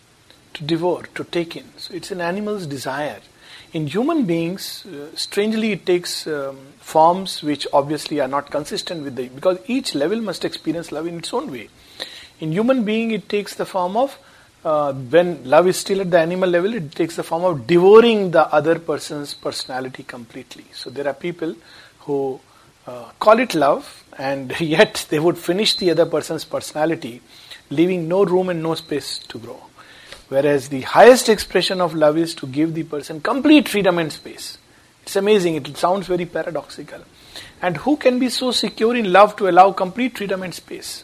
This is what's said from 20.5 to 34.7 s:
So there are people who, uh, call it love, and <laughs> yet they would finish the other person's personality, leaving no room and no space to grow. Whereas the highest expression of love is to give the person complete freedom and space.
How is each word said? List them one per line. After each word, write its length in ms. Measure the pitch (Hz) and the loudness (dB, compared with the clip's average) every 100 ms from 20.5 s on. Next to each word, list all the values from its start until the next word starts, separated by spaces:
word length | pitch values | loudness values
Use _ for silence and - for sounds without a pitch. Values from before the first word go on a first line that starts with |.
| - - | -20 -20
So 160 | - - | -18 -14
there 180 | 131 143 | -8 -6
are 60 | |
people 420 | 135 175 170 160 165 - - - _ | -6 -8 -6 -8 -8 -16 -20 -20 _
who, 400 | - 143 135 131 _ _ _ _ - | -6 -4 -4 -8 _ _ _ _ -18
uh, 240 | 123 117 - | -18 -16 0
call 200 | - 226 | 6 6
it 140 | 247 | 4
love, 500 | 165 139 196 - - - - | 2 2 2 -2 -20 -20 -10
and 420 | 139 139 131 - | -6 -6 -6 -4
<laughs> 0 | |
yet 460 | 160 156 214 - - | 0 4 4 2 -4
they 100 | 156 | 0
would 180 | 165 160 | 0 0
finish 400 | - 180 220 - | -2 0 0 0
the 140 | 185 | 2
other 140 | 160 160 | 2 2
person's 380 | 156 - 160 | 0 -4 -8
personality, 800 | - 135 - 151 160 160 160 123 _ - - - - | -6 -8 -6 -2 -2 -2 -6 -14 _ -20 -20 -20 -6
leaving 380 | 143 175 180 160 | 0 2 2 0
no 180 | 185 196 | 0 2
room 240 | 180 185 | 2 0
and 140 | 170 | -2
no 120 | 160 160 | -4 -4
space 440 | - 143 - - | -4 -6 -6 -12
to 180 | - 120 | -12 -16
grow. 240 | 113 - - _ - - - - - | -14 -18 -20 _ -20 -20 -20 -20 -4
Whereas 420 | 135 147 143 139 | 0 2 2 -2
the 120 | 139 | -8
highest 460 | 120 156 214 247 - | 0 8 10 10 6
expression 540 | 214 - 196 175 185 | 0 2 -2 0 0
of 140 | 175 160 | -2 2
love 220 | 151 151 | 2 4
is 180 | 165 - | -2 -4
to 120 | 135 | -8
give 280 | 131 160 160 | -2 -2 -2
the 80 | |
person 360 | 151 147 135 160 | -6 -8 -10 -6
complete 480 | - 277 294 302 226 | -4 0 6 6 6
freedom 300 | 208 190 175 | 0 2 2
and 140 | 160 | -2
space. 480 | - - - - - _ | -6 -16 -16 -18 -18 _